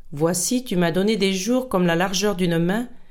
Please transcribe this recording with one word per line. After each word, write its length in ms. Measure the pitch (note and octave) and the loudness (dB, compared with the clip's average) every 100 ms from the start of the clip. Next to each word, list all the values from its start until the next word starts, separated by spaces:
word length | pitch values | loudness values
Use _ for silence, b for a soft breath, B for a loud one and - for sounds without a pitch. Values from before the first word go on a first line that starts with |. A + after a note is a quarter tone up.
| - | -10
Voici, 520 | C#3+ E3 F3 - B3 | -2 0 0 0 -2
tu 120 | B3+ F3+ | 0 0
m'as 160 | E3+ | 2
donné 260 | E3+ G3+ A3 | 2 0 2
des 160 | G3 | 0
jours 360 | F#3+ G3 B3+ B3+ | 0 0 0 0
comme 160 | F#3+ F3+ | 2 2
la 100 | E3 | 2
largeur 400 | F#3+ F#3+ G#3 F#3 | 0 0 0 0
d'une 240 | F3+ E3 | 0 2
main, 280 | E3+ G#3 A#3+ b b | 0 0 -4 b b